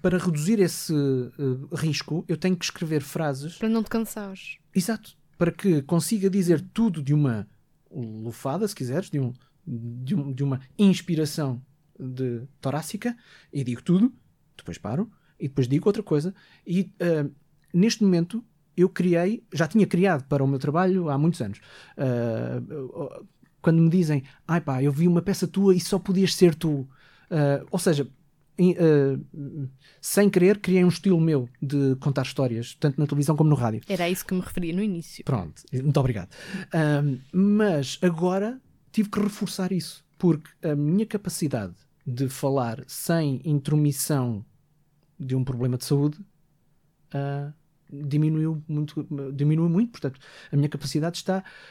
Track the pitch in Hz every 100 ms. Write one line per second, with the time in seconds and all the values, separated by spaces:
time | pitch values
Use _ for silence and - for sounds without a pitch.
0 | 185 175 185 151 160 220 175 - - 151
1 | 139 131 123 - 139 127 139 147 156 143
2 | - 156 - 160 185 175 - - 160 156
3 | 147 - 156 135 156 - 226 226 214 226
4 | 220 214 202 190 - - _ 196 180 220
5 | - - _ - 170 170 196 156 135 170
6 | - 220 190 196 175 156 - - 226 160
7 | 135 151 143 110 98 _ _ _ _ -
8 | 117 110 113 110 135 160 214 - 127 147
9 | 190 147 127 127 _ _ 170 120 117 120
10 | 131 180 139 131 139 135 - - 202 185
11 | - 156 151 165 139 120 - _ _ -
12 | 131 127 131 117 131 _ 135 143 156 202
13 | 240 233 _ - _ 143 123 120 - 175
14 | 247 - _ _ _ _ - 85 92 135
15 | 233 _ _ - 139 139 123 143 143 131
16 | 101 151 170 - _ _ - 180 196 -
17 | 175 160 143 - _ _ _ 175 226 -
18 | 202 175 170 226 - _ _ - 190 -
19 | 180 170 180 233 - - 160 220 190 175
20 | 196 156 131 143 135 139 147 156 185 190
21 | 165 139 160 165 104 98 - - - -
22 | 131 123 117 113 123 123 120 151 127 -
23 | 139 - - _ _ _ - 165 165 185
24 | 160 147 131 - - 165 143 131 143 139
25 | 175 170 180 190 185 190 196 180 - 196
26 | 196 190 185 - 180 151 160 143 131 _
27 | _ _ - 160 143 139 - 180 190 143
28 | 135 _ _ _ _ - 180 175 165 147
29 | 139 135 147 - 139 156 135 - _ _
30 | - - 202 185 180 208 - 185 180 170
31 | 196 175 160 147 123 - 139 143 139 131
32 | 147 135 131 - 131 113 117 - 151 135
33 | 147 143 143 151 156 139 117 110 - 185
34 | 170 185 - 185 180 185 170 180 214 170
35 | - - - 123 82 - - 127 139 143
36 | 131 107 87 - - 190 185 165 151 147
37 | 143 131 - 180 202 208 208 156 131 -
38 | 180 165 180 190 214 262 _ _ _ -
39 | 208 - 208 - 202 - 185 185 - -
40 | _ - 180 156 - _ 165 147 147 190
41 | 220 208 175 - 147 135 95 87 _ _
42 | - 120 135 - 139 139 120 117 - -
43 | - 165 147 127 160 147 135 151 147 135
44 | - 143 123 107 - _ _ _ _ _
45 | _ - 135 131 127 123 127 127 - 143
46 | 147 151 - _ _ _ _ _ _ _
47 | _ 143 139 139 143 147 _ _ - 143
48 | 147 147 156 156 156 156 151 151 151 -
49 | - 139 135 139 147 160 170 170 240 -
50 | 139 - - - - 143 147 143 139 151
51 | 160 170 - 190 - - -